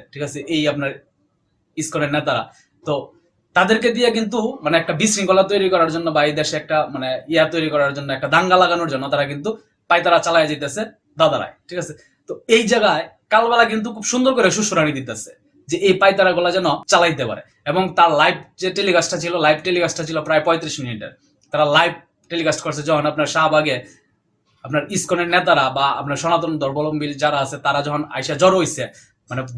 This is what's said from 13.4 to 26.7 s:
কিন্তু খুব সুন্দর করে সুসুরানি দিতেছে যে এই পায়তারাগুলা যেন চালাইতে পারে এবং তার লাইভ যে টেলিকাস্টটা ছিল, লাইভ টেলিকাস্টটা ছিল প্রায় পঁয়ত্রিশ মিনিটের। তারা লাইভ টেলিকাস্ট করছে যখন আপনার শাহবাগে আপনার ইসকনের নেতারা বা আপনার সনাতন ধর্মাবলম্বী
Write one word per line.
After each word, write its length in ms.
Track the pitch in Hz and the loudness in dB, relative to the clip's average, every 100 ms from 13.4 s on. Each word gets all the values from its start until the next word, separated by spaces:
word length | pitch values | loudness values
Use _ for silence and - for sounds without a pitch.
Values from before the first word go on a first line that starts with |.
| 233 233 226 | 2 2 2
কিন্তু 160 | 220 214 | 0 -6
খুব 100 | 214 - | -8 -4
সুন্দর 200 | 254 254 233 | 0 2 4
করে 100 | 190 202 | 2 2
সুসুরানি 360 | 208 170 151 135 | 0 2 0 -2
দিতেছে 320 | 123 107 - - _ _ - | -8 -10 -12 -20 _ _ -8
যে 60 | 165 196 | 0 2
এই 60 | 185 | 4
পায়তারাগুলা 500 | 196 196 185 170 175 180 | 4 4 2 2 0 0
যেন 100 | 175 147 - | 0 -2 2
চালাইতে 320 | 185 170 143 117 | 4 4 0 -4
পারে 140 | 101 - _ - | -6 -12 _ -4
এবং 120 | 175 185 - | -2 0 4
তার 140 | 170 147 | 4 6
লাইভ 160 | 165 - - _ | 2 2 -10 _
যে 80 | 180 196 | -6 -2
টেলিকাস্টটা 400 | 202 170 160 180 | 2 2 0 -4
ছিল, 120 | 170 175 | -4 0
লাইভ 140 | 151 151 185 | 2 2 0
টেলিকাস্টটা 380 | 180 165 - 156 | -2 -2 -4 -6
ছিল 100 | 160 151 | -6 0
প্রায় 160 | 156 156 | 0 2
পঁয়ত্রিশ 280 | 165 156 147 | 0 -2 -8
মিনিটের। 300 | 127 110 95 - _ _ _ | -8 -10 -12 -18 _ _ _
তারা 120 | 147 147 151 | 0 2 4
লাইভ 160 | 170 170 _ _ _ | 2 -2 _ _ _
টেলিকাস্ট 300 | 170 156 151 | -4 -2 -2
করছে 180 | 165 143 147 | -4 -8 -2
যখন 160 | 156 147 | 0 0
আপনার 180 | 147 147 | -2 -2
শাহবাগে 420 | 165 160 156 151 123 - _ _ _ _ _ _ _ | 0 2 2 2 -4 -8 _ _ _ _ _ _ _
আপনার 180 | 120 147 143 | -4 -4 -2
ইসকনের 340 | 196 - 175 175 | -6 -4 -2 0
নেতারা 300 | 175 180 160 131 131 | 0 4 4 2 0
বা 80 | 139 123 | -2 -2
আপনার 180 | 143 139 | -4 -4
সনাতন 300 | 160 170 160 151 | 0 0 0 -4
ধর্মাবলম্বী 440 | 139 | -4